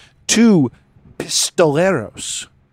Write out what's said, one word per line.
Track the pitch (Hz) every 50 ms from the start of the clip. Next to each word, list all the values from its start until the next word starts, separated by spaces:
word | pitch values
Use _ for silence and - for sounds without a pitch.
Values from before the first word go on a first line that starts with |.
| - _ _ _ _
two | - - 214 233 233 208 165 135 117 - _ _ _ _ _ _ - - -
pistoleros. | - - - - - - - - 175 151 139 156 180 190 190 131 104 - - - - - - - - - _ _ _ _